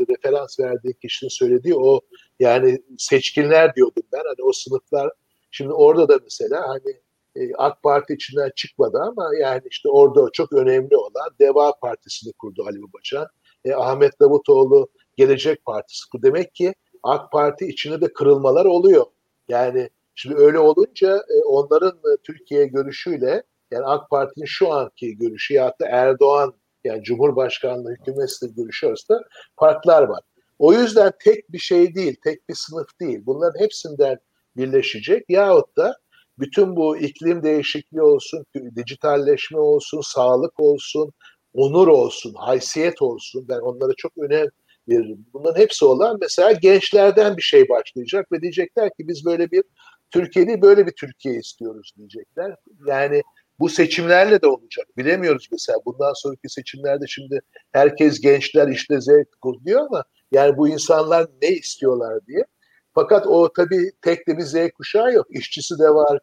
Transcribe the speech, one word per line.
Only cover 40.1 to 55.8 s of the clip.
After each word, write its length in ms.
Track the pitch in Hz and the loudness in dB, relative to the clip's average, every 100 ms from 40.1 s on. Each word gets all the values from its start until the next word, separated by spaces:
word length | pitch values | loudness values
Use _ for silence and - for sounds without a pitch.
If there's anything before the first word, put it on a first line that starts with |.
| - 127 127 127 - | -2 0 2 -2 0
olsun, 520 | 151 143 - 151 151 _ _ _ _ | 2 2 -2 -6 -6 _ _ _ _
onur 340 | 127 139 160 185 | -2 0 4 6
olsun, 460 | 143 117 - 117 | 6 2 -4 -14
haysiyet 680 | 104 123 127 127 156 165 165 | -12 -4 -4 -4 -4 -4 -2
olsun. 440 | 131 113 - 131 123 | -4 -4 -12 -14 -10
Ben 100 | 123 | -8
onlara 340 | 120 123 135 131 | -8 -6 -4 -4
çok 200 | 165 - | -8 -10
önem 300 | 147 151 147 _ _ _ - | -4 -2 -2 _ _ _ -2
veririm. 360 | 117 110 104 110 | -2 -2 -8 -18
Bunların 280 | 139 156 165 | -8 -4 2
hepsi 240 | 214 - 147 | 2 4 2
olan 320 | 131 220 214 | 4 0 -2
mesela 300 | 170 - 190 | -6 0 2
gençlerden 840 | 202 185 190 - 208 196 196 208 185 | 4 4 4 4 4 4 4 2 0
bir 40 | |
şey 280 | - 147 131 | 2 4 6
başlayacak 640 | 120 - 131 117 196 185 | 2 -2 -12 -6 -6 -4
ve 100 | 165 | -6
diyecekler 480 | 175 165 175 - 208 | -6 -6 -6 -2 -4
ki 180 | - 156 | -6 -12
biz 180 | 160 160 | -8 -4
böyle 260 | 170 170 | -4 -2
bir 120 | 180 - _ _ _ _ | -2 -2 _ _ _ _
Türkiye 360 | - 175 190 180 | -4 -2 0 0
değil, 140 | 220 | 4
böyle 260 | 196 202 196 | 6 6 4
bir 40 | |
Türkiye 440 | - 143 - 135 120 | -2 -16 -12 -8 -8
istiyoruz 560 | - - 113 107 101 104 | -10 -14 -14 -16 -20 _
diyecekler. 580 | 104 107 101 - 185 185 _ 175 143 | -20 -20 -20 -12 -12 -14 _ _ -6
Yani 360 | 135 139 147 - _ _ - | -4 -2 -2 -4 _ _ -6
bu 100 | 160 | -4
seçimlerle 720 | - 160 - 170 180 202 208 | 0 0 0 2 4 4 4
de 60 | 151 | 4
olacak. 500 | 127 117 - - - | 0 -6 -16 -14 -8
Bilemiyoruz 500 | 131 185 175 139 - | -4 -2 0 -2 -4
mesela 280 | 113 - 113 | -12 -6 -6